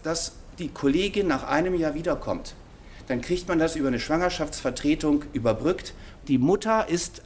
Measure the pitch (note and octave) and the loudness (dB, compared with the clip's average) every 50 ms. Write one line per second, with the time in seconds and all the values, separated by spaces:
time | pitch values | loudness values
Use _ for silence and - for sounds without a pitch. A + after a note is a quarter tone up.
0 | - D#3 E3 E3 - - - - - - - - F3 D3 - - - C#3 C#3 F3 | -6 -4 -2 -2 -2 -4 -6 -10 -18 -16 -12 -8 -8 -8 -6 0 2 2 4 4
1 | G3 G3+ - G#3 G3+ E3+ C#3 C3 - C3+ C3+ D#3 F3+ F3+ F3+ E3+ D#3+ D3+ C#3+ D3+ | 2 2 2 0 2 2 2 0 0 0 2 2 2 2 2 0 0 0 -2 -2
2 | E3 F3 D3 - - G#2+ F#2 E2 - - - - - - - - - - - - | -2 -2 -2 -2 -2 -4 -4 -4 -4 -10 -14 -16 -18 -20 -20 -20 -20 -20 -18 -12
3 | - - C3 A#2+ A#2+ - F3+ F3+ - - E3 D#3+ D#3+ D#3+ D#3 D#3+ C3+ C3+ B2 A2+ | -6 -4 -4 -4 -2 -2 -2 -2 0 0 2 2 2 2 2 0 0 0 0 0
4 | - - D3+ E3 F3+ F3+ F3 - D#3 D3 - - - C3 C3+ - - D3 D3 D3 | 0 0 0 2 2 2 0 -2 -4 -2 -2 -2 -2 -2 -4 0 0 0 2 2
5 | - D3+ D3 D3 - - - B2+ A2+ A#2 G#2+ - A#2+ D#3+ F#3 - - - - - | 2 2 2 2 0 -2 -4 0 2 2 2 2 2 0 0 0 -4 -12 -12 -14
6 | - - - - - - C3+ B2 B2 D#3 F#3+ G3 - A3 A3 A3 - - E3 E3+ | -16 -18 -18 -10 -2 2 2 4 6 6 4 4 4 2 2 2 2 2 0 0
7 | - - - - - | 0 -2 -6 -10 -12